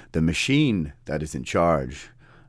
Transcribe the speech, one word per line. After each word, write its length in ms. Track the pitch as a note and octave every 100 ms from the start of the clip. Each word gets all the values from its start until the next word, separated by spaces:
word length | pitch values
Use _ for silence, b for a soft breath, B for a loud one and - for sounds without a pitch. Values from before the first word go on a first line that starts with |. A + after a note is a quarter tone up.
| B
the 80 | E2+
machine 720 | D#2+ E2 - C#3 D3 G2+ D2 -
that 180 | - D2+
is 120 | D#2
in 100 | C2+
charge, 640 | - G2 E2+ D#2 B1+ D2 - - b b